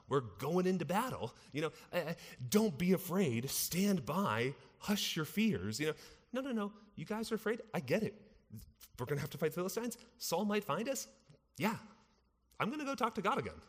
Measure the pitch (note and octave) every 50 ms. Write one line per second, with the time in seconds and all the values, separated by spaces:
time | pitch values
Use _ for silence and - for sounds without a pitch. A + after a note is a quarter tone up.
0 | - - B2 C#3+ B2 G#2 F2 - C3 D3 E3+ F#3 F3+ F#3 F#3+ F3 - C#3+ F3+ G#3
1 | B3+ B3+ - E2+ G3+ A3+ - - - - - D3 D#3+ D3+ - - - - - F3
2 | D3+ D#3 E3+ - - - - - B2+ A#2+ - G#3 A3 G#3 C#3+ B2+ F3 F3+ F#3+ -
3 | F#3 E3+ E3+ G3 F#3+ C3+ A2+ A#2 B2+ C3+ - - - - D#3+ F3 G3 G#3 G3 E3
4 | A#2 C#3 D3 F#3+ G3+ C3 G#2+ A2+ A#2+ C3+ C#3+ - - - - - - - G#3 G3
5 | - - - E3 D3+ - - G#3 A3+ G#3+ D3+ F2+ F#2 G#2+ A2 C#3 D3+ D#3 D3 -
6 | - - - - - _ - B3+ C4 C#4+ A#3 A3 G3+ G3+ G#3 - - - - E3
7 | D#3 - G#3+ A3 A3 - A3+ G#3 - G#3 A#3+ A3 - - - E3+ C3+ A#2+ E3 A3
8 | A3 - - - - - - - _ - - A2 - - - - - - - -
9 | B2 A2 C#3+ C#3 D#3 - - C#3 E3+ D#3 D3 F3 - F#3+ - A3+ A#3 A#3+ - -
10 | - - - - - - E3+ F3 G#3+ G#3 G#3 G#3 G3+ - C#3+ F3+ A3+ C#4 C4+ -
11 | - - - _ _ - - - _ _ _ - E3 A3 G#3 - - - - -
12 | - _ _ _ _ _ _ _ _ _ _ - C#3+ G#3 D4 D4+ D4 C#4 C#4 -
13 | A#3+ A#3 - G#3+ E3+ G#3 C4+ A3 A#2+ F2+ D#2+ D#2 -